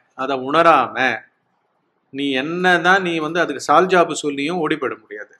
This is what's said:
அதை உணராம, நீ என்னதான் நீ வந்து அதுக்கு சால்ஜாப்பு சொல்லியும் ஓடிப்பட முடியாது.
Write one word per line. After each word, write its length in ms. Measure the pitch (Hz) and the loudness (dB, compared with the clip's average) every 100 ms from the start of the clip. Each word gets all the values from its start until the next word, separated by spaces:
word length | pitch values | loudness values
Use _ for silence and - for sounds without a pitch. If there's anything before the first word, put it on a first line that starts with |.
| _ | _
அதை 240 | - 135 135 | -10 -6 -6
உணராம, 840 | 127 156 165 147 117 - 127 113 - _ _ _ _ _ _ _ _ | 0 2 4 4 2 -2 -2 -2 -10 _ _ _ _ _ _ _ _
நீ 220 | 135 143 | -6 -4
என்னதான் 720 | 131 147 175 185 175 175 196 | -2 -4 -2 2 2 2 2
நீ 160 | 180 165 | 0 -4
வந்து 220 | 151 175 | -4 -2
அதுக்கு 340 | 151 131 - | -4 -4 2
சால்ஜாப்பு 380 | 151 185 180 165 | 4 4 4 2
சொல்லியும் 460 | 147 147 139 143 180 | -2 -6 -4 -4 -2
ஓடிப்பட 380 | 151 151 127 110 | 0 0 -4 -8
முடியாது. 420 | 110 104 101 | -14 -18 -18